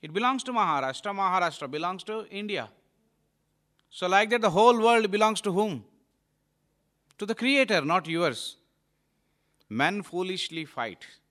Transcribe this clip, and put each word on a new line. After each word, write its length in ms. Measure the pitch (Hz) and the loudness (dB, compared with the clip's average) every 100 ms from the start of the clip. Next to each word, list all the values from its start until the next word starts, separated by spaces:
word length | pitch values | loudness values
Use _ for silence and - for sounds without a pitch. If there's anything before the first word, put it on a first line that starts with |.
It 120 | 151 | -6
belongs 300 | 170 247 262 | -2 0 -2
to 100 | - | -2
Maharashtra. 600 | 240 190 147 135 131 214 | 0 2 0 -2 -4 -8
Maharashtra 560 | 196 190 185 175 151 139 | -2 0 2 0 -2 -8
belongs 340 | 147 170 185 - | -6 -6 -6 -8
to 200 | 220 214 | -10 -8
India. 400 | 196 208 190 110 _ _ _ _ _ _ _ _ _ _ _ _ | -10 -6 -6 -8 _ _ _ _ _ _ _ _ _ _ _ _
So 180 | - 180 | -6 2
like 220 | 190 214 | 2 4
that, 100 | 240 | 2
the 80 | 214 | 2
whole 300 | 170 226 240 | 6 6 6
world 300 | 226 233 214 | 6 4 4
belongs 300 | 202 214 214 | 2 2 2
to 100 | 208 | -2
whom? 340 | 180 214 143 101 _ _ _ _ _ _ _ _ _ _ _ _ _ | 0 0 -2 -10 _ _ _ _ _ _ _ _ _ _ _ _ _
To 80 | 202 | -6
the 100 | 220 | -2
Creator, 460 | 240 277 254 196 | 2 2 4 2
not 260 | 143 175 160 | 2 0 0
yours. 500 | 165 170 117 - - _ _ _ _ _ _ _ _ _ _ _ | -2 -2 -2 -10 -14 _ _ _ _ _ _ _ _ _ _ _
Men 340 | 107 147 202 | -2 -2 -2
foolishly 640 | - 175 185 185 - 165 156 | -8 -6 -6 -6 -8 -10 -12
fight. 420 | - 113 95 - - _ | -8 -8 -8 -20 -20 _